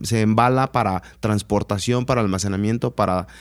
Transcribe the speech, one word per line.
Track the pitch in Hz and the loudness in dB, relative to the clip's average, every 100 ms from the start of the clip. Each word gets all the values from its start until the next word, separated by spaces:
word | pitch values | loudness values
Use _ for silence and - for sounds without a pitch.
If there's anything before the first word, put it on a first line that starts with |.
se | 98 113 | -2 0
embala | 107 110 123 131 131 | 2 4 4 2 0
para | 127 104 92 - - | 0 0 -2 -6 -6
transportación, | 110 104 - 104 - 101 104 123 123 | -2 -2 0 -2 0 -4 -2 -2 0
para | 123 | 0
almacenamiento, | 104 95 98 98 104 117 123 - | 0 0 -2 -2 -2 -2 -2 0
para | 98 92 92 - | 0 0 -4 -12